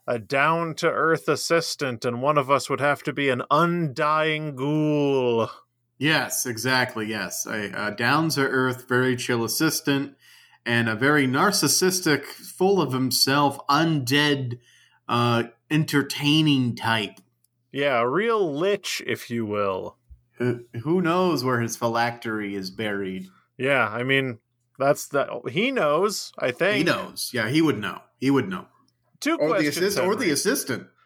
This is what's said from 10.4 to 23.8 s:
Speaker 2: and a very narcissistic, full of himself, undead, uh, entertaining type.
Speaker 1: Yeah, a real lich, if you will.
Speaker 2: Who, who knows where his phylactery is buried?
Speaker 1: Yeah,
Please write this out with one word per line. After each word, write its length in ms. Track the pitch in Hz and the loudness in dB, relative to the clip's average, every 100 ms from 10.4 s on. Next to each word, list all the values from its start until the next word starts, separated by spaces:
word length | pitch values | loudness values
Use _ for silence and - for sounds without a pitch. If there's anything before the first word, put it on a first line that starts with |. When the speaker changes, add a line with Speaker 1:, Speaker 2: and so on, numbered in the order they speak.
| _ _ - | _ _ -2
Speaker 2:
and 240 | 117 113 | 0 2
a 60 | 107 | 2
very 300 | 135 151 131 | 4 4 4
narcissistic, 1000 | 131 196 190 143 - 185 185 160 143 - | 2 2 2 2 2 2 2 2 0 -2
full 560 | - - - 185 196 | -16 -12 0 2 2
of 100 | 139 | 2
himself, 640 | 127 127 120 - 139 147 - - | 0 0 0 2 4 2 0 0
undead, 920 | 139 165 151 120 143 147 139 123 120 _ _ _ _ - | 2 2 2 2 2 2 0 -2 -8 _ _ _ _ -2
uh, 360 | 117 120 117 117 - - | 2 2 2 -2 -8 -2
entertaining 1040 | 156 156 147 139 - 143 156 156 139 123 117 | 0 2 0 0 -2 2 4 4 4 2 -2
type. 460 | 113 113 98 - _ _ _ _ _ | 0 0 -2 -8 _ _ _ _ _
Speaker 1:
Yeah, 300 | 135 143 123 | -4 0 2
a 60 | 120 | 2
real 460 | 156 226 220 180 | 0 0 0 0
lich, 480 | 139 190 196 - - - | 0 0 -2 -4 -8 -6
if 240 | 113 - | -6 -6
you 140 | 117 110 | -6 -4
will. 520 | 104 101 95 95 - - - _ - | -2 -2 -2 -6 -14 -20 -20 _ -4
Speaker 2:
Who, 280 | 123 120 - 120 | -2 -2 -6 -8
who 180 | 131 180 | -2 0
knows 420 | 165 180 185 151 | 2 2 2 0
where 180 | 127 120 | 0 0
his 160 | 117 - | -2 -4
phylactery 800 | 117 117 120 120 117 110 101 101 | -2 0 -2 -4 -6 -6 -6 -6
is 140 | 92 | -8
buried? 580 | 95 110 101 95 92 92 _ _ - | -6 -4 -4 -6 -8 -12 _ _ -6
Speaker 1:
Yeah, 300 | 131 135 | 0 2